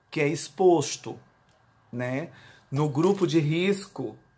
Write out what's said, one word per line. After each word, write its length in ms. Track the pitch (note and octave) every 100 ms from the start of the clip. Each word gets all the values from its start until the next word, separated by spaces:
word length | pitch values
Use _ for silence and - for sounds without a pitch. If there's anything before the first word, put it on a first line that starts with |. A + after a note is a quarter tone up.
| _
que 100 | D#3
é 60 | D3
exposto, 920 | D#3+ - - F#3 E3+ C3+ - A#2 - _ _ _ _ _ _ _
né, 380 | A#2+ B2 C3 E3+ - - - _
no 160 | C3+ D3+
grupo 380 | C3+ F3 G3 E3+
de 120 | D#3+
risco, 800 | D3 D#3+ F#3+ G3 - - A#2+ - _